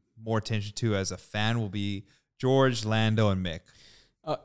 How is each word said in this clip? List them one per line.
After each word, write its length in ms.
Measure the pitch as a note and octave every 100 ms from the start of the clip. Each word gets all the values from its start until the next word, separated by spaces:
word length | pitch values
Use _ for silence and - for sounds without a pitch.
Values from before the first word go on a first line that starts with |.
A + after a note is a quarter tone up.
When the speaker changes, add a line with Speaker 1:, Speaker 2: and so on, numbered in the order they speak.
| _ -
Speaker 1:
more 180 | A2 A2
attention 340 | - A2 G#2 -
to 180 | A#2 G2
as 160 | F#2
a 60 | F2+
fan 420 | - G#2 G#2+ A#2
will 100 | G#2
be 360 | G#2 G2+ G2 - _ _ -
George, 440 | B2+ C3+ C3 A#2 G#2+
Lando, 440 | A2 A2 A2 G#2+
and 160 | F#2+ F2+
Mick. 140 | D#2+ - - - - _ _
Speaker 2:
Uh, 140 | - -